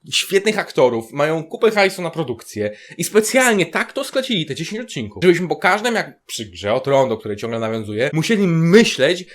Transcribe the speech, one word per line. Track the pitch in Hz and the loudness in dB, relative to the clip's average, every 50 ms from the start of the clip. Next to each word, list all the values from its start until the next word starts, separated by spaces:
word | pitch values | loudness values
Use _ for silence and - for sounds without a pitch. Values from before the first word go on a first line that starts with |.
| _ - | _ -6
świetnych | - - - - 190 196 196 220 208 196 | -4 -4 -4 2 0 2 2 2 -2 -2
aktorów, | 175 - - 160 135 123 120 113 113 - 117 | -4 -4 2 4 4 4 4 2 -6 -6 -2
mają | 143 147 156 160 165 156 | -2 0 0 0 -2 -4
kupę | - - - - 214 | -8 -6 0 0 2
hajsu | 214 208 196 190 190 - | 2 4 0 0 0 -4
na | 175 160 | -8 -8
produkcję | - 160 156 120 113 - - - - 104 104 104 - - - - - - | -6 -6 -6 -6 -6 -10 -10 -14 -8 -6 -6 -6 -6 -8 -20 -20 -10 -8
i | 170 | -8
specjalnie | - - 214 214 - - 262 254 247 220 196 165 | 2 2 2 2 4 2 2 4 4 4 2 0
tak | - - 196 226 - - | 0 -2 -4 -4 -4 -6
to | 269 277 | -8 -8
sklecili, | - - 269 262 - 233 180 151 | -4 -2 -4 -2 0 -2 -2 -2
te | - 131 | -4 -6
dziesięć | 123 165 - 208 226 | -8 -8 -8 -8 -10
odcinków, | 247 - - 151 110 98 - - 165 | -10 -10 -8 -8 -8 -8 -8 0 2
żebyśmy | 185 175 170 185 156 | 4 4 4 2 -4
po | 151 | -4
każdym, | - - 185 190 214 214 247 226 | 0 2 2 2 2 0 -2 -2
jak | 196 156 - - _ _ | -2 -4 -6 -10 _ _
przy | _ - - 110 | _ -12 -12 -12
Grze | 98 87 87 92 101 113 | -12 -14 -8 -2 -2 0
o | 131 | 0
Tron, | 131 135 139 135 131 117 | 0 2 2 4 4 2
do | 113 107 | 0 -4
której | - 107 104 104 | -4 -8 -8 -6
ciągle | 123 113 113 113 | -6 -6 -6 -4
nawiązuję, | 113 110 113 113 107 101 107 107 123 147 151 | -4 -4 -4 -6 -6 -6 -4 -2 -2 -2 0
musieli | 156 156 - 226 196 202 175 | -2 0 2 2 2 2 2
myśleć | 165 165 165 170 180 226 220 - - - 131 156 185 185 180 - - | 2 2 2 6 6 6 6 6 2 0 0 0 0 -2 -6 -14 -20